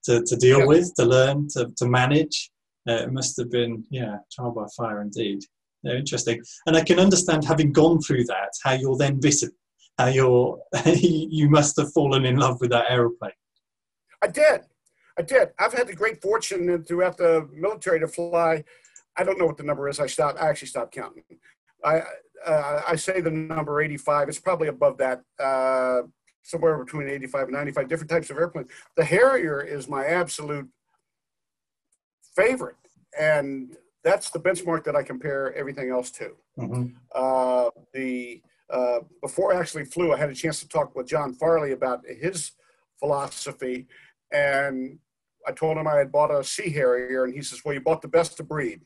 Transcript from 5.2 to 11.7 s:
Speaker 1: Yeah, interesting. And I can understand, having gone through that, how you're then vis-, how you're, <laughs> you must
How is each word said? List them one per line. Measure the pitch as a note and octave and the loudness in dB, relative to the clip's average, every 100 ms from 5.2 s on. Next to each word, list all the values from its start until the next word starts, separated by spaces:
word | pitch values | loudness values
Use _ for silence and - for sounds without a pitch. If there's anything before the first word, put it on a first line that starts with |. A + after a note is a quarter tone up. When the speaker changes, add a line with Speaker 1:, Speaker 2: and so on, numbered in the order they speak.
| G#2+ G2+ - _ _ _ | -4 -6 -10 _ _ _
Speaker 1:
Yeah, | - | -6
interesting. | B2+ C#3+ A#2+ - A#2 - - - | -4 -4 -4 -2 -4 -6 -8 2
And | D#3+ | 2
I | |
can | D#3+ F3+ | 4 4
understand, | F#3+ F#3 - D#3 D3+ | 6 4 2 0 2
having | D#3 D3 | 2 4
gone | D#3+ D#3+ E3 | 6 6 6
through | - C3 A#2+ | 2 0 0
that, | F#2+ G2+ - | -2 -6 -4
how | C3+ | -2
you're | C3 C3+ C3 | 0 0 2
then | C#3 C3+ | 2 4
vis-, | D3 D3 - _ _ _ _ - | 2 2 -2 _ _ _ _ 0
how | B2+ | 2
you're, | C3 C3 B2 B2 - - | 4 6 6 4 -2 -6
<laughs> | - E3 | 0 4
you | D3 F3+ D#3+ D#3 D#3 D3 | 6 4 2 0 2 6
must | D3+ D3 | 6 4